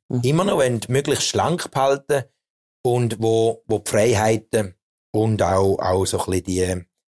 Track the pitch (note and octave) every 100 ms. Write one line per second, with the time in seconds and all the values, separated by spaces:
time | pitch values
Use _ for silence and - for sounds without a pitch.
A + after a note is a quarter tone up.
0 | - B2+ B2 D#3 G3 F3+ C3 A#2 - C3
1 | C#3+ C3 - G#2 A#2 F3 - C#3+ C#3 C#3
2 | - C#3+ - _ _ _ _ _ B2+ B2
3 | A#2 A2 A2+ A2+ A2+ A2 - G#2 - G#2+
4 | A2 G#2+ A2 A2 - A2+ G2+ - _ _
5 | _ G#2+ A2 G#2 F2+ F#2+ G2 - F2+ F#2
6 | F#2 F2+ - F#2 F#2+ F#2 F#2 F2+ - _
7 | _